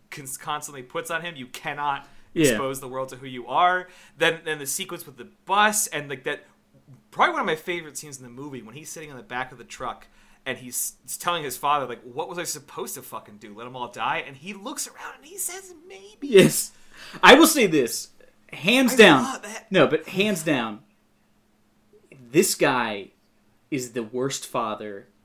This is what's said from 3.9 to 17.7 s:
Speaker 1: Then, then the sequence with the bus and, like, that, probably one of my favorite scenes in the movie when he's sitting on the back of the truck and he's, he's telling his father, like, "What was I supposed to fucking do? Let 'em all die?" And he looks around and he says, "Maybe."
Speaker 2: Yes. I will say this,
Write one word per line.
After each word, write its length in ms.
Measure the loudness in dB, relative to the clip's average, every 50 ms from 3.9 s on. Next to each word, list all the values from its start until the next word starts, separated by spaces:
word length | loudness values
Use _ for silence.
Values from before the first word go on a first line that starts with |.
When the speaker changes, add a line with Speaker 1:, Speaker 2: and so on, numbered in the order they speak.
| -16 -20 -20 -20 _ 0
Speaker 1:
Then, 220 | 0 0 0 -2 -6
then 140 | -8 -6 -6
the 60 | -6
sequence 400 | -6 -6 -6 -8 -10 -10 -14 -14
with 120 | -18 -18 -20
the 100 | -20 -20 _ _ _
bus 420 | -2 2 2 4 4 2 0 -4 -2
and, 200 | -4 -8 -6 -8
like, 140 | -10 -8 -6
that, 220 | -8 -8 -8 -10 _ _ _ _ _ _ _ _ -20 -20 -20 _ _
probably 220 | 0 0 2 2 2
one 80 | 0
of 60 | -2 -2
my 80 | -2 -4
favorite 400 | -4 -8 -8 -8 -8 -10 -14 -14
scenes 200 | -14 -14 -16 -16
in 60 | -18
the 60 | -18
movie 320 | -16 -14 -14 -12 -12 -12
when 140 | -14 -14 -18
he's 140 | -18 -16 -14
sitting 220 | -14 -14 -14 -14
on 60 | -16 -18
the 60 | -14
back 280 | -8 -6 -6 -6 -8
of 60 | -10 -18
the 80 | -18
truck 420 | -20 -14 -10 -10 -10 -10 -12 -16 -20 _ -20 _ _ _ _ _
and 120 | -10 -10 -10
he's, 340 | -10 -10 -8 -8 -8 -8 -10 _ _
he's 140 | -12 -12 -8
telling 260 | -6 -4 -4 -4 -4
his 140 | -6 -8 -4
father, 280 | 0 0 0 0 0
like, 160 | -4 -8 -12 -14
"What 260 | -12 -10 -10 -10 -8
was 100 | -8 -8
I 40 | -8
supposed 480 | -8 -8 -10 -12 -14 -12 -12 -10 -10 -12
to 60 | -14
fucking 380 | -14 -14 -14 -14 -16 -16 -20 -20
do? 140 | -20 -20 -16
Let 140 | -16 -16 -14
'em 80 | -10
all 140 | -10 -10 -10
die?" 340 | -8 -6 -4 -4 -2 -4 -6
And 120 | -10 -16 -16
he 160 | -16 -16 -16
looks 340 | -12 -12 -12 -10 -8 -10 -10
around 280 | -12 -16 -16 -16 -16 -18
and 80 | -20
he 120 | -18 -10 -8
says, 360 | -8 -8 -8 -10 -14 -18 -20 -20 -20
"Maybe." 440 | -20 -20 -20 -20 -20 -18 _ -6 6
Speaker 2:
Yes. 420 | 8 8 8 8 6 0 -4 -6 -10 -18 -20 -20 -20 -20 -20 -18 -6 6
I 120 | 10 10 12
will 120 | 12 10 8
say 200 | 6 4 4
this, 440 | 4